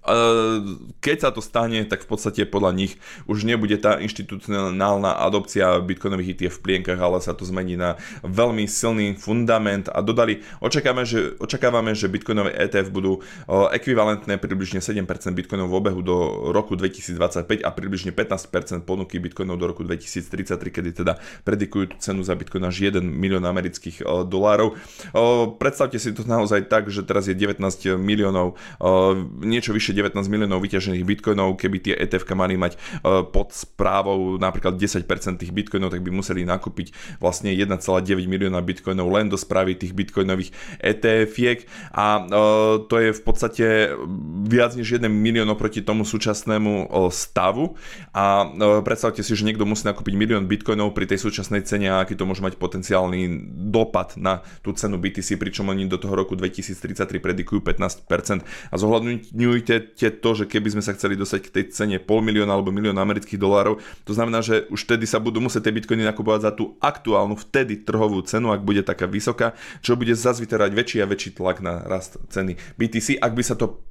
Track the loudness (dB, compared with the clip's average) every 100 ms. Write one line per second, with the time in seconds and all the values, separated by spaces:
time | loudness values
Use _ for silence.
0 | 2 4 6 4 2 0 -4 -12 -14 -6
1 | -2 0 0 -2 -4 -2 0 -2 -2 -6
2 | -4 -4 -2 -2 0 2 2 2 -2 -6
3 | -18 -16 -6 -2 0 0 2 2 2 2
4 | -2 -8 -10 -10 -4 -2 -2 0 2 2
5 | 2 2 2 0 0 2 4 4 0 -4
6 | -2 -2 -4 -4 -4 -4 -2 0 0 0
7 | 2 0 -2 -6 -6 -4 -4 -2 -2 -2
8 | -10 -12 -4 2 2 2 -2 0 0 0
9 | 0 -2 -2 0 4 2 2 -2 -2 -2
10 | 0 2 2 0 -8 -6 -2 0 0 0
11 | 0 0 -2 -4 -6 0 2 2 0 0
12 | -2 -2 -2 0 0 0 0 2 0 0
13 | 0 0 -4 -18 0 4 4 2 2 4
14 | 4 2 -2 -4 -2 -4 -2 -4 -2 -4
15 | -4 -6 -4 -4 -4 -4 0 0 0 0
16 | 0 2 0 -2 0 0 0 -2 -2 -4
17 | -10 0 0 0 -2 0 0 -4 -4 -4
18 | -4 -4 -2 -4 -2 -4 -4 -8 -4 -4
19 | -4 -6 -8 -6 -6 -2 -4 -4 -6 -6
20 | -6 -10 -6 -8 -4 -4 -4 -6 -6 -2
21 | -2 -2 -10 -8 -2 0 0 -2 -4 -4
22 | -4 -4 -2 -4 -4 -4 -4 0 0 0
23 | -2 -2 0 0 0 -2 -4 -8 -14 -8
24 | -2 -2 0 2 4 6 2 0 -18 -18
25 | -4 2 4 4 2 0 -2 0 -2 0
26 | -4 -6 -2 0 4 2 4 2 2 -6
27 | 0 0 0 0 0 0 -2 -2 0 0
28 | 2 2 2 2 0 -4 -18 -2 4 6
29 | 6 2 -2 -4 -2 0 0 -2 0 0
30 | 0 0 0 0 2 0 0 -2 0 -2
31 | 0 0 0 2 2 0 -2 -2 -2 -2
32 | 0 -2 -2 0 0 2 -2 -4 -12 -2
33 | 2 2 4 0 0 -8 -14 -2 2 2
34 | 2 0 0 0 0 0 -2 0 0 0
35 | -2 -2 -2 -6 -4 -4 -2 -2 -2 -4
36 | -4 -4 -2 -4 -2 -2 -4 -8 -10 -12
37 | -16 -2 -2 0 -2 0 0 0 0 0
38 | 2 0 0 0 0 -2 -4 -6 -4 -2
39 | 2 2 2 -4 0 0 2 -2 -4 -4
40 | -2 0 0 0 -4 -10 -16 -2 0 2
41 | 4 4 2 2 0 0 -6 -18 -6 0
42 | 2 2 2 4 6 6 6 4 2 4
43 | 4 2 2 4 2 2 4 6 4 0
44 | -6 -6 -6 -4 2 4 4 0 -2 0
45 | 2 2 4 2 2 0 0 -2 0 0
46 | 0 0 0 -2 0 0 2 0 0 2
47 | 2 0 -4 2 2 2 -2 -6 -16 -18
48 | -6 0 4 4 2 2 4 4 2 0
49 | 0 -2 -2 0 0 0 0 0 -2 -2
50 | -2 0 2 2 2 0 0 0 0 0
51 | 0 0 0 -4 -2 -4 0 0 2 2
52 | 0 -2 -2 -2 -4 -2 -4 -4 2 2
53 | 2 0 -2 -4 -8 -8 0 2 2 0
54 | -2 -2 -2 -2 -6 -10 -6 -4 -2 -2
55 | -2 -4 -4 -4 -4 -4 -2 -2 -2 -2
56 | 0 -2 0 -2 -4 -6 -10 -10 -8 -4
57 | -4 -2 -2 -2 -2 -2 0 0 -2 -4
58 | -2 -2 0 -4 -4 -16 -8 0 2 2
59 | 2 -6 -6 2 4 4 4 0 0 0
60 | 0 2 0 2 0 0 0 -2 -4 -2
61 | -2 0 -2 -4 -2 -4 -4 -2 0 0
62 | 2 2 4 2 2 2 0 0 0 2
63 | 0 -2 -4 0 4 4 4 0 -6 -18
64 | -4 -2 0 0 2 2 0 -8 0 0
65 | 2 0 0 0 0 0 0 -2 0 2
66 | 2 0 0 2 2 0 -6 0 -2 0
67 | 2 2 2 -2 0 0 0 -2 -2 2
68 | 2 2 0 0 2 0 2 2 2 -2
69 | -2 0 -2 0 -2 -2 -18 -6 0 2
70 | 2 2 2 0 -2 2 2 2 0 0
71 | 0 -2 -4 -2 -2 -2 -4 -6 -4 -6
72 | -6 -14 -6 -4 -4 -6 -12 -2 0 0
73 | 0 0 2 0 -2 0 -2 -2 -12